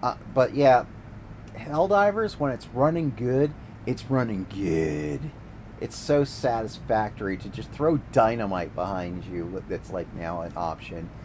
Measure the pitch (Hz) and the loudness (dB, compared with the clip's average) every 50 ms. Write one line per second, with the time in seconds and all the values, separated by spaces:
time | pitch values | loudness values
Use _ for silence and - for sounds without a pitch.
0 | - 123 - - - - - 135 127 120 - 135 143 135 127 120 - - - - | 0 -2 -2 -4 -10 -2 4 4 4 4 4 6 8 10 8 8 6 2 -10 -16
1 | - - - - - - - - - - - - - - 190 160 180 190 208 196 | -16 -16 -16 -16 -16 -16 -16 -16 -16 -14 -14 -12 -10 -4 2 2 4 6 6 6
2 | 202 208 202 220 220 208 - - 147 139 127 110 - - - 123 135 156 160 170 | 6 6 4 2 -2 -2 -2 -2 -2 -2 -2 -4 -8 -8 2 4 4 4 4 2
3 | 165 143 117 107 123 123 127 135 143 147 147 - - - - - - 120 123 - | 0 0 -2 0 0 2 4 4 4 2 0 -6 -14 -16 -16 -8 -4 -4 -4 -4
4 | - - 135 131 123 113 107 95 95 95 104 98 98 87 80 80 80 78 76 76 | -2 0 2 2 2 2 0 -4 -4 -6 -6 -4 0 2 2 2 2 2 0 -2
5 | 76 76 73 69 - - - - - - - - - - - - - 117 - - | -4 -4 -4 -4 -6 -8 -10 -12 -16 -16 -16 -16 -16 -16 -10 -8 -8 -8 -8 -8
6 | - - 147 147 143 139 - - - 131 117 113 113 107 - - - - 113 110 | 0 2 4 4 4 2 -2 -2 0 0 0 0 -2 -4 -8 -10 -2 2 2 2
7 | 107 104 - - 107 98 95 92 - 101 95 - - - - - 147 160 165 135 | 2 0 -2 -4 -2 -2 -2 -4 -6 -10 -10 -10 -10 -10 -4 0 2 4 4 2
8 | - - - 135 113 110 117 117 110 98 95 90 87 92 - - 90 95 98 92 | 0 2 4 6 6 6 4 2 0 0 0 -2 -2 -4 -4 -4 -4 -2 -2 -4
9 | 87 87 90 90 85 92 90 87 82 85 92 92 - - 95 80 - - 92 92 | -4 -4 -6 -8 -8 -8 -6 -6 -6 -6 -6 -8 -6 -6 -8 -8 -6 -6 -6 -6
10 | 82 - - - 85 82 87 85 82 85 78 - 87 82 80 78 - - 87 85 | -6 -6 -8 -8 -6 -4 -4 -4 -6 -6 -6 -4 -4 -4 -4 -6 -10 -12 -10 -10
11 | 85 85 - - | -10 -10 -12 -14